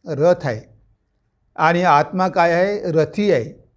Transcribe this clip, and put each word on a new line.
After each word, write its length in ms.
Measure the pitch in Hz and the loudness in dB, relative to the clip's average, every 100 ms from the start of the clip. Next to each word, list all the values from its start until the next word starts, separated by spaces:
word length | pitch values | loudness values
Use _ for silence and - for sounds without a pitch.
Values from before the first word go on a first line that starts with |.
| 175 | -10
रथ 400 | 139 165 175 147 | -2 0 0 -2
आहे. 260 | 110 - _ _ _ _ _ _ _ _ - | -8 -12 _ _ _ _ _ _ _ _ -2
आणि 280 | 160 175 | 0 2
आत्मा 440 | 180 143 151 180 185 | 2 2 2 -2 -2
काय 240 | 185 170 | 0 2
आहे? 400 | 170 196 208 180 | 2 0 -2 -2
रथी 400 | 160 151 202 208 | 0 0 0 0
आहे. 380 | 147 110 - _ | 0 -2 -12 _